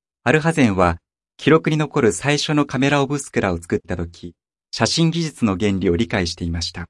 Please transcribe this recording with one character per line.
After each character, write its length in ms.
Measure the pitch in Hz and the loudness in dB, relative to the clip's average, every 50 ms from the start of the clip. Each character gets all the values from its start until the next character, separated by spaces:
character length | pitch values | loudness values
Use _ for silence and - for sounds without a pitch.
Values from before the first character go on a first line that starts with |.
| _ _ _ _ - | _ _ _ _ -2
ア 80 | 117 131 | 2 2
ル 80 | 156 | 2
ハ 120 | 147 165 165 | 2 2 2
ゼ 140 | 160 135 | 2 2
ン 100 | 110 98 | 2 4
は、 220 | 92 90 87 82 - _ _ _ _ _ _ _ - | 4 4 2 2 0 _ _ _ _ _ _ _ -4
記 100 | - 135 | 2 4
録 220 | 151 160 160 165 | 4 4 4 2
に 80 | 156 151 | 0 0
残 240 | 156 143 - 151 131 | -2 -2 -2 0 2
る 100 | 107 - | 2 0
最 240 | - - 139 147 | 0 -2 -2 -2
初 160 | 147 - - 156 | -2 0 0 0
の 140 | 147 143 | 0 0
カ 120 | 143 - 131 | 0 0 0
メ 120 | 135 139 | 0 2
ラ 120 | 147 143 139 | 2 2 0
オ 40 | |
ブ 120 | 131 147 139 | 0 -2 -6
ス 120 | - - | -6 -6
ク 100 | - 120 | -4 -2
ラ 140 | 107 98 87 | 0 0 -2
を 40 | 85 | -4
作 180 | 85 - 110 | -4 -4 -4
っ 20 | 101 | -4
た 180 | - - 92 | -4 -4 -8
と 100 | 87 87 | -8 -8
き、 280 | 85 85 - - 87 - _ _ _ _ _ _ _ - | -10 -12 -14 -18 -18 -18 _ _ _ _ _ _ _ -6
写 140 | - 117 | -4 -2
真 240 | - - - 165 165 | -2 0 2 0 0
技 120 | 156 170 165 | 0 0 -4
術 220 | 156 - - 123 | -6 -4 -2 -2
の 140 | 104 95 87 | -2 0 0
原 140 | 104 101 95 | 0 -2 0
理 180 | 95 90 95 | 0 0 0
を 60 | 85 | 0
理 100 | 85 117 - | 0 0 -2
解 180 | - 104 90 | -2 -2 -2
し 80 | 85 - | -4 -6
て 100 | - 90 | -6 -6
い 60 | 85 | -6
ま 100 | 85 85 82 | -4 -4 -6
し 100 | - - | -8 -8
た。 140 | 90 87 | -10 -14